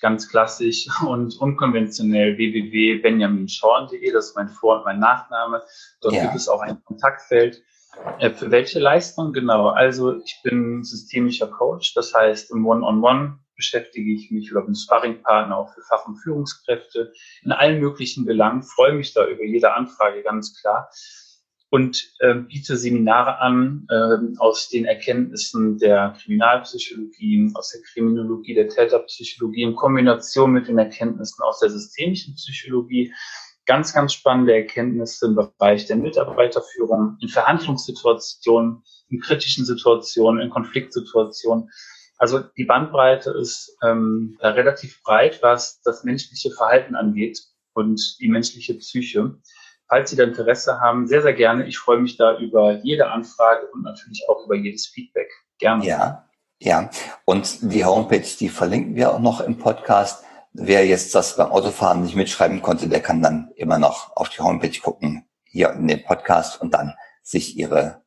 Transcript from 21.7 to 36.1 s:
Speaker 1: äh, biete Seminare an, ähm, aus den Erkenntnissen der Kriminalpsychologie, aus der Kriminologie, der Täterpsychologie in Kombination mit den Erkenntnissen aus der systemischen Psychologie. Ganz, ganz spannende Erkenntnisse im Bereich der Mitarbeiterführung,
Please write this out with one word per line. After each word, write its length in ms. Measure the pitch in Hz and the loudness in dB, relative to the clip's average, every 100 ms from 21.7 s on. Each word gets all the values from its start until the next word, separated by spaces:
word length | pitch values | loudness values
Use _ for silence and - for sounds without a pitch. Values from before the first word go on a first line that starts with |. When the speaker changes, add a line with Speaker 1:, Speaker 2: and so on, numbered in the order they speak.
| 135 131 - - _ | 0 0 -4 -12 _
Speaker 1:
äh, 140 | 127 | 2
biete 420 | 123 123 143 - 123 | 2 -4 -12 -6 -6
Seminare 640 | 120 120 110 117 123 131 | -2 0 4 4 2 0
an, 480 | 127 127 131 147 - | 0 2 0 -4 -2
ähm, 460 | 113 113 113 117 - | 0 2 0 -2 0
aus 300 | 117 110 - | 0 0 -4
den 160 | 120 | -4
Erkenntnissen 920 | 113 110 - 123 123 107 - 117 110 104 | -2 -4 -2 -2 -4 -6 -8 -2 -2 2
der 360 | 107 101 101 - | 4 4 2 -6
Kriminalpsychologie, 1300 | - 107 117 123 - 123 - 110 107 _ 107 107 107 | -4 2 4 2 -2 -12 -12 -12 -14 _ 0 2 2
aus 160 | 104 - | -2 -12
der 100 | - | -14
Kriminologie, 720 | - - 113 113 110 113 - | -14 -2 0 0 -2 -6 -2
der 140 | 110 107 | 0 0
Täterpsychologie 920 | 120 117 - - - 117 - 113 113 | 2 2 2 -2 -16 -16 -8 -6 -4
in 120 | 117 | -4
Kombination 800 | 113 135 135 123 117 - - 131 | 0 0 4 4 2 -2 2 4
mit 160 | 127 120 | 4 2
den 100 | 113 | 0
Erkenntnissen 640 | 107 - 117 107 107 - | 0 -2 -6 -6 -12 -4
aus 160 | 113 110 | -4 0
der 120 | 107 | 0
systemischen 640 | 104 - - 170 185 - 139 | 0 -12 -8 -6 -6 -8 -16
Psychologie. 760 | - 131 131 127 120 123 123 - - - - _ - | -14 -14 -6 -4 -2 -2 -4 -6 -18 -18 -20 _ 2
Ganz, 260 | 135 156 | 2 2
ganz 200 | 147 139 | 0 -2
spannende 400 | - - 127 123 | 0 2 2 4
Erkenntnisse 720 | 113 107 - 120 117 113 - 117 | 4 2 -6 -4 -4 -6 -4 0
im 80 | |
Bereich 520 | 107 104 _ 101 104 - | 0 -2 _ 2 2 0
der 100 | 110 | -4
Mitarbeiterführung, 1200 | 151 | -2